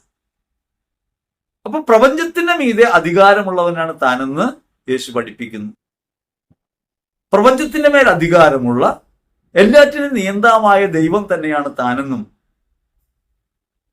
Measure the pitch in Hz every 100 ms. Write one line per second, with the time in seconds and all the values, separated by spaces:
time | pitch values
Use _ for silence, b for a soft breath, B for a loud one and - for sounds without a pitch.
0 | _ _ _ _ _ _ _ _ _ _
1 | _ _ _ _ _ _ - 294 302 220
2 | 262 302 339 349 339 339 262 214 233 175
3 | 160 175 196 202 190 185 175 170 165 156
4 | 135 127 135 143 220 - _ _ - 127
5 | 131 120 113 104 117 110 104 104 _ _
6 | _ _ _ _ _ _ _ _ _ _
7 | _ _ _ 196 233 262 311 302 294 285
8 | 262 170 165 170 156 135 120 120 170 -
9 | _ _ _ _ _ - 208 285 285 294
10 | 285 254 190 202 233 226 214 202 196 160
11 | 160 196 196 175 156 147 143 139 123 123
12 | 139 123 104 _ _ _ _ _ _ _
13 | _ _ _ _ _ _ _ _ _